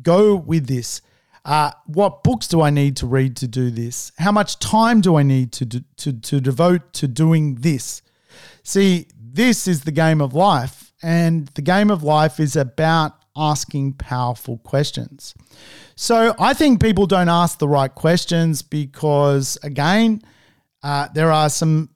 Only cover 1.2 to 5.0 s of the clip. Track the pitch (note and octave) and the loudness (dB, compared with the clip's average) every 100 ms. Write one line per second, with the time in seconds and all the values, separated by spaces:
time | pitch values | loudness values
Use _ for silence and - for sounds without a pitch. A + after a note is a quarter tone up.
1.2 | _ _ C#3+ D3+ D3 - - D#3 G3+ - | _ _ -2 0 0 -4 -6 0 0 0
2.2 | - B3 - E3 D3+ D3 C#3+ C3 B2 C3 | -2 -2 0 2 4 2 0 -2 -2 0
3.2 | C3+ B2 B2+ A#2+ B2 A#2 A#2 B2+ - - | 0 -4 -6 -4 -4 -4 -8 -10 -14 -4
4.2 | F3+ G#3 G3+ - - A3 A3+ A3+ | 0 2 0 -6 -2 2 4 4